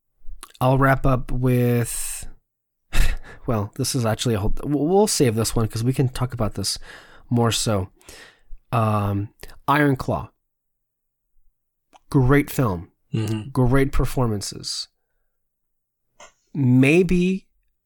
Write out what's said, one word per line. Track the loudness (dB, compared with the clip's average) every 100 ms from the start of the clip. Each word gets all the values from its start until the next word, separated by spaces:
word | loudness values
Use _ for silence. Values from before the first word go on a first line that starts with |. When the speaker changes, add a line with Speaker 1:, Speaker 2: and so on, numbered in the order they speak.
| _ _ -12 -12 -14 -4
Speaker 1:
I'll | 0 2
wrap | 2 2 2
up | 0 -2
with, | -2 0 2 2 0 -2 -6 -8 -10 -12 -16 _ _ _ _ _
<sighs> | 4 6 4 -6 -12 -4
well, | -2 -2 -4
this | -4
is | -2
actually | -2 -2 -2
a | 0
whole, | 2 0
we'll, | 0 -2 2
we'll | 2 2
save | 2 0 0
this | 0 0
one | -2
'cause | -2
we | -2
can | 0 0
talk | -2 -6
about | -4 -4
this | -4 -6 -6 -10 -20 -20 -18 -4
more | 0 2
so. | 0 -2 -2 -4 _ -20 -20 -20 _ -18 -16 -6
Um, | -2 0 0 0 -2 -6 _ -20 -10 0
Iron | 2 2 0
Claw. | -2 -6 -6 _ _ _ _ _ _ _ _ _ _ _ _ _ _ _ _ -20 -2
Great | 2 4 2 0
film. | -2 -4 -4 -10 _ _
Speaker 2:
Mm-hmm. | -6 -4 -6 -6
Speaker 1:
Great | 0 2 2 2
performances. | 0 0 0 -2 -2 -8 -12 -10 -10 -12 _ _ _ _ _ _ _ _ _ _ _ _ _ -20 _ _
Maybe | -2 4 6 6 4 2 2 0 -2 -8 _ _ _